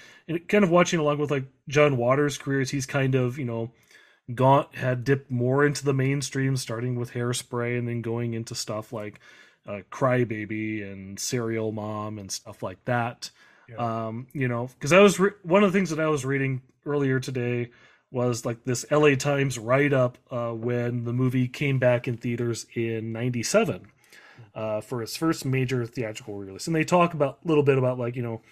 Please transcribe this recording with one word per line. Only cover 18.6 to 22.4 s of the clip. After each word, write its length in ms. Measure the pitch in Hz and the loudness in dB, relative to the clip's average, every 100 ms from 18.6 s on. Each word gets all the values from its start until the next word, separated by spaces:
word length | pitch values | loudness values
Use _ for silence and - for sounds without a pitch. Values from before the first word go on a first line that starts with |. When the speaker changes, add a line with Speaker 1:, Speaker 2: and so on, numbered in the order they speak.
Speaker 1:
this 220 | 131 120 - | -4 -4 0
L 160 | 147 151 | 4 6
A 100 | 135 | 4
Times 440 | 143 143 139 117 | 0 0 -2 -2
write-up, 580 | 110 135 143 135 123 - - | 0 2 4 4 2 -2 -10
uh, 200 | 123 117 | -6 -6
when 520 | 113 117 120 120 120 | -4 -2 -2 -2 -4
the 100 | 120 | -4
movie 340 | 123 127 131 127 | 0 0 2 -2
came 300 | - 143 135 | -2 0 2
back 300 | 123 120 131 | 4 2 0
in 100 | 113 | -6
theaters 480 | 127 120 | -4 -2